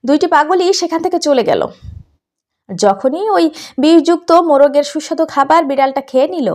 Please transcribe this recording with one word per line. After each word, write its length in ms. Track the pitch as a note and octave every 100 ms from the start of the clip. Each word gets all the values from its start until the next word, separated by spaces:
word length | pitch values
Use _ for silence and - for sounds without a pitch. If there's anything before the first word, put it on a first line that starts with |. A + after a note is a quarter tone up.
দুইটি 240 | A#3+ D4+ E4+ D#4
পাগলই 380 | D4+ F#4 F4+ F#4+
সেখান 180 | E4+ E4 F4
থেকে 140 | F4+ D4
চলে 160 | C4+ G#3+
গেল। 140 | G#2 - - - - - _ _ _ _ _ _
যখনই 560 | F#3 G#3 D4 C4 D#4 G#4+ F#4+
ওই 100 | D#4+ D#4 - -
বিষযুক্ত 460 | D4 E4 D4 E4 - E4+ E4
মোরগের 360 | C#4 C#4+ C#4+ D4
সুস্বাদু 320 | D#4 - D#4 D#4+
খাবার 280 | C#4+ C#4 D#4+ C#4+
বিড়ালটা 320 | C#4 C4+ C4+ C4
খেয়ে 180 | C4 D4+ F4+
নিল 140 | A3+